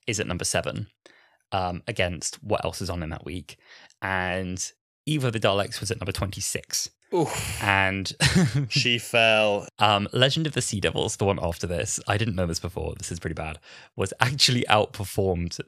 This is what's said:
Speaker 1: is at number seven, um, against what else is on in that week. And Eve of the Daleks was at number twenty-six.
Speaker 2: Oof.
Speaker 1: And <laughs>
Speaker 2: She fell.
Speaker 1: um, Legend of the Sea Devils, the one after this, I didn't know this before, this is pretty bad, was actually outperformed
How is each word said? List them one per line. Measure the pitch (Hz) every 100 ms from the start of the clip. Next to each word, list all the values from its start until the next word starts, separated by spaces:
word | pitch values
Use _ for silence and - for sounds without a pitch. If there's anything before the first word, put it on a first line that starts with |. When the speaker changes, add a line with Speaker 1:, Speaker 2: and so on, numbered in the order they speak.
| -
Speaker 1:
is | 104
at | -
number | 87
seven, | - 87 73 110 107 _ - _ _ _ _
um, | 98 90 90 -
against | - 90 82 - -
what | 104 101
else | 82 -
is | 92
on | 87
in | 80
that | 80
week. | - 87 - - _ - - _
And | 95 95 90 92 92 92 - - _ _ 143
Eve | 151
of | 127
the | 110
Daleks | 107 98 95 -
was | 98
at | -
number | 98
twenty-six. | - 98 - - - - - - _ _
Speaker 2:
Oof. | 180 151 - - -
Speaker 1:
And | 104 98 95 98 92 - 147 190
<laughs> | 139 135 131
Speaker 2:
She | 139 123 117
fell. | - 117 113 110 107 101 - -
Speaker 1:
um, | 104 104 101
Legend | 123 135 156 156
of |
the | 127
Sea | - 101
Devils, | 82 - 107 -
the |
one | 98 95
after | 85 - 87
this, | 85 - - -
I | 101
didn't | 110 90
know | 85
this | 82
before, | 90 80 80 -
this | -
is | 85
pretty | -
bad, | 78 80 78 - - - -
was | 95 -
actually | 120 143 - 123 -
outperformed | 107 - - 98 - 95 87 85 -